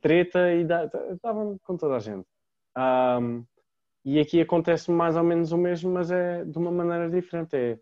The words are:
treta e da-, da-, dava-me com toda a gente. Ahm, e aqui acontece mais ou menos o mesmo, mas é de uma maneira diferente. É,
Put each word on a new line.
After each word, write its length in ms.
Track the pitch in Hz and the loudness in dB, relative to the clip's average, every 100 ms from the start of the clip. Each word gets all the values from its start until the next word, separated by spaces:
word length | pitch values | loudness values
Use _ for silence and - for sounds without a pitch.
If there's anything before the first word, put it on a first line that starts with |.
treta 520 | 156 165 175 180 180 | 2 4 2 2 2
e 100 | 170 | 2
da-, 220 | 165 170 156 | 2 0 -2
da-, 300 | - - 180 | -6 -8 -8
dava-me 340 | 233 214 208 196 | -6 -4 -6 -8
com 120 | - 180 | -8 -4
toda 200 | 151 127 | -2 -2
a 40 | |
gente. 280 | 110 101 90 _ _ _ _ 131 | -4 -10 -12 _ _ _ _ -2
Ahm, 680 | 131 127 127 123 120 120 117 _ _ _ _ _ 135 | 2 4 4 2 0 -4 -10 _ _ _ _ _ -2
e 140 | 151 | 2
aqui 200 | 147 170 | 2 2
acontece 520 | 160 175 165 160 - | 2 2 2 0 0
mais 260 | 170 170 165 | 0 2 2
ou 60 | |
menos 280 | 170 170 165 | 2 2 0
o 60 | 170 | 0
mesmo, 340 | 180 175 180 | 0 0 -2
mas 200 | 180 170 | -2 0
é 340 | 180 175 175 165 | -2 -2 -4 -6
de 120 | 151 | -4
uma 120 | 175 | -2
maneira 380 | 175 170 170 170 | 0 0 -2 -2
diferente. 460 | 180 175 170 160 143 | -2 -4 -6 -4 -2
É, 220 | 120 113 | -2 -4